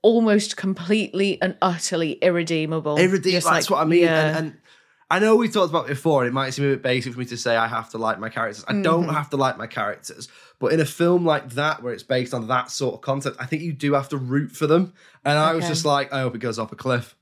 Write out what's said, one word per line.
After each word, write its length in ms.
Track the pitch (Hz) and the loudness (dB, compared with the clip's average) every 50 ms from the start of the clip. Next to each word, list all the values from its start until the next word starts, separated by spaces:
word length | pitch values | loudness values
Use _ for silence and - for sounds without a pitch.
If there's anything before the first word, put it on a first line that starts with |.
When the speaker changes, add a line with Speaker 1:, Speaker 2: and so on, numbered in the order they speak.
Speaker 1:
almost 560 | - 214 233 233 226 220 208 208 208 - - | 6 6 6 6 4 4 4 2 2 -2 -8
completely 840 | - - 196 190 - 170 175 214 226 202 - - 185 196 202 185 - | -4 -2 -2 -2 -2 0 0 0 0 0 -2 -2 -2 0 0 0 0
and 120 | 180 185 196 - | -2 -4 -2 0
utterly 520 | - 190 170 165 - - 185 165 165 156 | 0 0 0 -2 -4 -4 -2 -2 -2 -2
irredeemable. 840 | - - - 185 175 175 170 160 165 156 156 151 160 160 151 151 147 | -2 0 0 2 2 2 0 0 -2 -2 -2 -2 -4 -4 -2 -2 2
Speaker 2:
Irrede-, 280 | 147 180 185 190 185 143 | 2 2 4 2 0 0
Speaker 1:
Just 220 | 185 175 175 - | 0 0 2 2
Speaker 2:
that's 240 | 165 156 139 135 - | 2 2 2 2 0
Speaker 1:
like, 60 | 196 143 | 0 2
Speaker 2:
what 40 | 160 | 2
I 40 | 156 | 4
mean. 160 | 165 175 170 | 6 6 6
Speaker 1:
yeah. 240 | 165 160 160 156 151 | 6 4 4 2 2
Speaker 2:
And, 80 | 156 160 | 0 -2
and 180 | 160 151 - - _ _ - _ _ _ _ _ _ _ | -4 -6 -8 -14 _ _ -20 _ _ _ _ _ _ _
I 100 | 170 185 | 0 2
know 160 | 208 220 220 | 4 6 6
we've 160 | 226 240 220 | 4 4 2
talked 180 | 226 214 185 165 | 2 2 0 2
about 140 | 151 165 117 | 2 -2 -2
it 60 | 123 | -2
before, 320 | 139 131 - 165 151 135 | -6 -2 0 2 2 2
and 60 | 123 120 | 2 0
it 40 | 123 | -2
might 160 | 135 135 131 | -2 -4 -4
seem 140 | 127 - 143 | -2 -2 0
a 60 | 139 | 0
bit 120 | 135 131 | 0 0
basic 300 | - 131 127 131 123 131 | 0 0 0 0 -2 -6
for 60 | 117 123 | -8 -8
me 60 | 123 | -8
to 100 | 120 120 | -8 -8
say 180 | 113 - 120 117 | -4 0 0 2
I 120 | 113 113 117 | 2 2 0
have 220 | 117 113 113 - | -2 -6 -8 -8
to 80 | - 110 | -8 -4
like 200 | 113 113 110 - | -2 -2 -2 -2
my 100 | 107 110 | -6 -8
characters. 360 | - 117 113 110 104 - - | -6 -4 -6 -6 -6 -10 -6
I 60 | - | -4
don't 320 | 214 202 196 160 160 170 175 | -4 0 2 2 2 2 2
Speaker 1:
Mm-hmm. 100 | 170 160 | 0 -2
Speaker 2:
have 160 | 151 143 - | -4 -4 -4
to 60 | - | -2
like 200 | 139 135 131 127 | 0 0 0 -2
my 120 | 123 110 113 | -4 -10 -10
characters. 580 | - 123 104 104 101 - - - - - 135 - - - - - _ _ | -6 -6 -6 -6 -6 -8 -14 -18 -16 -16 -18 -18 -20 -20 -20 -20 _ _
But 140 | 131 110 | 0 2
in 80 | 143 165 | 2 2
a 40 | 156 | 2
film 380 | 135 - - 170 170 175 180 175 | 0 0 0 2 4 4 4 4
like 260 | 165 151 143 - 131 | 2 0 0 -2 -6
that, 320 | 117 131 147 151 156 - | -6 -2 -2 -2 -2 -4
where 100 | 120 123 | -6 -8
it's 100 | 117 98 | -10 -10
based 300 | - _ 131 127 123 117 - | -4 _ -2 -2 0 -2 -4
on 140 | 123 110 110 | -6 -4 -2
that 220 | 127 123 123 - | -2 -2 -2 -4
sort 240 | - - 139 127 104 | -6 -4 -4 -4 -4
of 80 | - | -6
concept, 340 | - - 135 139 135 143 - - | -4 -4 -4 -2 -4 -6 -8 -8
I 60 | 127 | -8
think 160 | 127 160 151 | -6 -6 -6
you 100 | 160 170 | -4 -6
do 200 | 151 127 147 143 | -8 -4 0 0
have 160 | 143 139 131 135 | 0 0 0 -2
to 80 | 151 | -6
root 340 | 139 127 123 131 143 147 - | -6 -4 -2 -2 -2 -2 -2
for 140 | - - 156 | -6 -4 2
them. 280 | 147 156 175 185 175 - _ - - _ _ _ | 4 4 4 4 0 -4 _ -20 -20 _ _ _
And 140 | 147 147 151 | 0 2 2
I 140 | 156 160 165 | 2 2 2
was 100 | 165 175 | 0 -2
Speaker 1:
Okay. 80 | 170 156 | -2 -2
Speaker 2:
just 100 | 160 165 | 0 0
like, 280 | 151 143 139 139 - | 2 2 0 0 -2
"I 80 | 139 135 | -4 -2
hope 120 | 131 123 123 | -2 -2 -4
it 40 | 113 | -4
goes 200 | 123 120 113 117 | -6 -6 -4 -4
off 140 | 110 110 | -6 -8
a 40 | - | -8
cliff." 380 | - - 131 123 120 117 - _ _ | -8 -4 -2 -2 -2 -2 -8 _ _